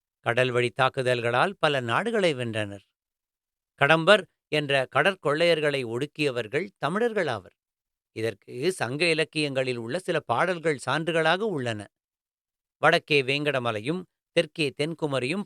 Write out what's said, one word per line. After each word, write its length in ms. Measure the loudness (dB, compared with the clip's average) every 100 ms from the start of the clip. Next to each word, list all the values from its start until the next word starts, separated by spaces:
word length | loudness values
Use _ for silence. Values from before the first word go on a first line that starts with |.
| _ _
கடல் 320 | -2 2 2
வழி 200 | 2 0
தாக்குதல்களால் 880 | 2 0 2 0 0 2 2 2 2
பல 220 | 0 0
நாடுகளை 540 | 0 0 0 0 0
வென்றனர். 520 | 0 -4 -4 -4 -8 _ _ _ _ _ _ _ _ _
கடம்பர் 500 | 0 4 4 6 4 2 _ -4
என்ற 400 | -4 0 0 0 2
கடற்கொள்ளையர்களை 880 | 0 0 0 2 2 2 2 -2
ஒடுக்கியவர்கள் 840 | -2 -4 -6 -2 -2 -2 -4 -4 -6 -6
தமிழர்கள் 480 | -4 0 -2 -2 -2
ஆவர். 300 | -4 -8 _ _ _ _ _ _
இதற்கு 600 | -6 -6 -6 -12 -4 -2
சங்க 380 | -2 -2 0 0
இலக்கியங்களில் 680 | 0 -2 -2 -2 0 -2 -2
உள்ள 220 | -4 -6
சில 220 | -2 -4
பாடல்கள் 580 | 0 0 0 -2 -2 -4 -2
சான்றுகளாக 520 | -2 0 0 2 0
உள்ளன. 480 | 0 -2 -4 -4 -10 _ _ _ _ _ _ _ _ 0
வடக்கே 440 | 2 2 2 2
வேங்கடமலையும் 800 | 2 0 0 -2 -2 -4 -4 -6 -8 _ _
தெற்கே 420 | -2 -2 -2 -4 -2
தென்குமரியும் 640 | -4 -4 -2 -2 -2 -4